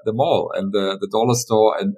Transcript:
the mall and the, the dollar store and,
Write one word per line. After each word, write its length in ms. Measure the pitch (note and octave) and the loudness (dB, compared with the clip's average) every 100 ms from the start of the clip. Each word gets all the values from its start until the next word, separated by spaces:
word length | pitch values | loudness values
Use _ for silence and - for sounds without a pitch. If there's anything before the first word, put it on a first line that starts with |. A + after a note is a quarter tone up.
the 100 | G#2+ | -6
mall 380 | A2 D#3 A#2 - - | -2 0 0 0 -4
and 180 | G2 | -2
the, 240 | G2+ G2 G2 | -2 -2 -4
the 80 | G2 | -4
dollar 240 | A2 A#2+ B2 | 0 0 0
store 420 | - A2 A2 - | 0 2 4 2
and, 180 | G2+ | -4